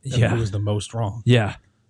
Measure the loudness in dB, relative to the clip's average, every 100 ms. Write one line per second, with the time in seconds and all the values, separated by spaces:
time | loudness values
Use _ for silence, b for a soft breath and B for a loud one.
0 | -6 0 2 2 -2 -2 -2 -2 -4 -4
1 | -4 -2 4 4 2 -6 _ _ _